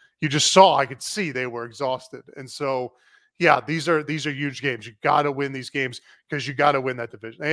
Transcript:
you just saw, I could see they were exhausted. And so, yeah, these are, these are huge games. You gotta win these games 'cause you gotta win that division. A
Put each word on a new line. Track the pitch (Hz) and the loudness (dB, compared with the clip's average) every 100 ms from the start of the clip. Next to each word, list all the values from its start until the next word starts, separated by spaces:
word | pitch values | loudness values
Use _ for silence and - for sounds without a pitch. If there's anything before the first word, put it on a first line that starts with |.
| _ - | _ -4
you | 156 | 0
just | 143 - | 2 6
saw, | 190 190 139 | 10 10 8
I | |
could | 131 135 | 2 -4
see | - 208 170 | -8 -4 -4
they | 127 127 | -2 -4
were | 117 | -6
exhausted. | 120 117 135 127 - 123 - 147 | -10 -6 -4 -4 -8 -18 -18 -16
And | 127 | -14
so, | - 143 131 123 _ _ _ _ - | -6 -2 -2 -4 _ _ _ _ -6
yeah, | 170 131 | -2 -2
these | 110 160 147 | -2 -6 0
are, | 156 | -2
these | 147 156 147 | -2 -6 -6
are | |
huge | 135 143 127 | -6 -8 -6
games. | 139 117 107 | -6 -6 -10
You | 110 | -6
gotta | 143 143 143 | 0 2 0
win | 135 139 | -2 -6
these | 135 127 | -6 -8
games | 139 131 120 _ - - | -6 -6 -8 _ -20 -10
'cause | 147 123 | -8 -6
you | |
gotta | 135 147 139 | 2 4 4
win | 131 123 | 0 -4
that | 117 | -8
division. | 113 113 143 | -12 -16 -6
A | 151 | -2